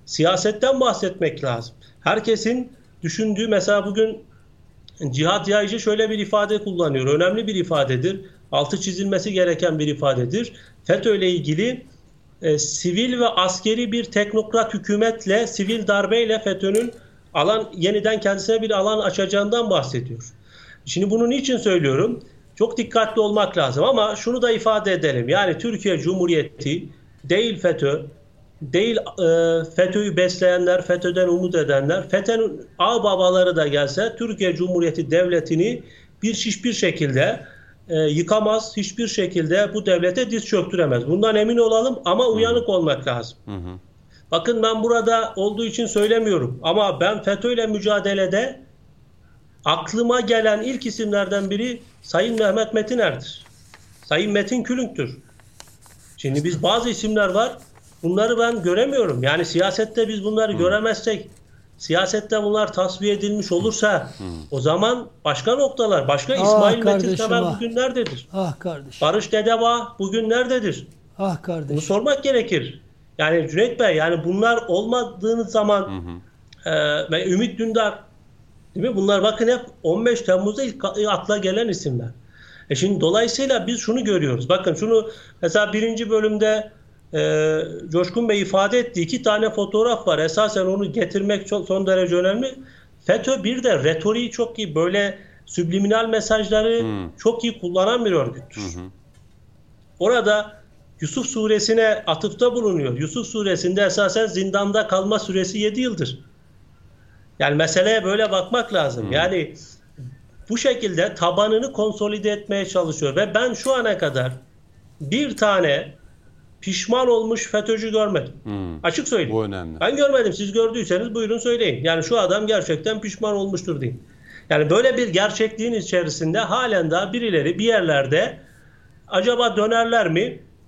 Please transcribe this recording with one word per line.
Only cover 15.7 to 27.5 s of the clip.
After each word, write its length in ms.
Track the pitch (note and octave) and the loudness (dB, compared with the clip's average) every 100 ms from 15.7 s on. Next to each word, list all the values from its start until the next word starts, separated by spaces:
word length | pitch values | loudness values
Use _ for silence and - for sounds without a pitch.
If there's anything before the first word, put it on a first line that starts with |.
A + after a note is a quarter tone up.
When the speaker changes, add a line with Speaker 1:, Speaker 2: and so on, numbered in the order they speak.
| A3+ G3+ | -2 0
Speaker 1:
darbeyle 520 | G3+ G3 A3+ A3+ A3 | 0 2 2 2 0
fetönün 520 | G#3 F#3+ F#3+ G#3 A#3+ - - - - | -2 -2 0 0 -2 -8 -20 -20 -6
alan, 360 | D#3 E3 A3 G#3+ | 0 2 0 -2
yeniden 460 | F#3 F3 G#3 G#3+ A3 | -2 0 2 0 0
kendisine 420 | G#3 G3 G3+ A3+ | 0 0 0 0
bir 100 | A3 | 0
alan 280 | G3+ G3+ G#3+ | 0 2 0
açacağından 680 | G3 - F#3+ G3+ G3+ A#3 A3 | 0 -2 0 0 0 0 2
bahsediyor. 540 | E3+ B2+ B2+ B2+ A#2 - - - - - - - | 0 0 -4 -8 -10 -14 -20 -20 -20 -20 -18 -8
Şimdi 240 | F3 G3 | -2 0
bunu 200 | A3+ A#3 | 2 2
niçin 280 | C4+ C4+ A#3+ | 0 0 0
söylüyorum? 640 | G#3+ F3+ C#3+ C3+ G#3+ A#3+ - - - - | 2 2 2 2 0 -2 -12 -20 -14 -4
Çok 220 | A3+ A#3+ | -2 -2
dikkatli 440 | A#3 A3+ G#3+ A3+ | -2 0 2 2
olmak 360 | G#3 G#3 G3 F3+ | 2 2 2 2
lazım 260 | C3+ C3 | 0 2
ama 320 | G#3 B3 G#3+ G#3 | 2 4 2 0
şunu 260 | A#3 B3 | -4 0
da 100 | A#3+ | 2
ifade 420 | A3+ A3 G#3+ G3 | 2 2 2 2
edelim. 360 | F3+ D3+ B2+ A#2+ | 0 0 0 0
Yani 280 | F3+ F#3+ D#3+ | 2 2 0
Türkiye 400 | A#3 G#3+ G3+ D#3+ | -4 -2 -2 0
Cumhuriyeti 920 | C#3+ F#3 F3 D#3+ C#3 - C#3 E3 - - - - | 0 0 2 2 0 -6 -6 -4 -8 -18 -20 -10
değil 360 | C#3 F3+ A#3 | -2 0 0